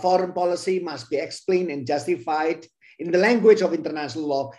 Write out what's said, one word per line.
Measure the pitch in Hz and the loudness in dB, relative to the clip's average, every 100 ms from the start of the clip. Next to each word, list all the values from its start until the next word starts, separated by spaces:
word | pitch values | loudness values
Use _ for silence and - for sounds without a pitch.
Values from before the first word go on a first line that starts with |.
foreign | 180 185 180 | 2 2 0
policy | 180 180 175 196 185 | -2 -2 -2 -2 -4
must | 170 139 - | -4 -12 -6
be | 143 | -4
explained | 160 - - 185 175 | -4 -8 0 0 0
and | 143 123 | -6 -4
justified | 147 - 175 - 156 160 160 - _ _ - | -4 -2 -4 -2 -2 -2 -4 -10 _ _ -12
in | 165 | -2
the | 180 | 2
language | 208 240 214 214 180 | 4 6 6 6 4
of | |
international | 165 151 151 143 156 151 | 0 -4 -6 -6 -6 -2
law | 139 131 | -2 -4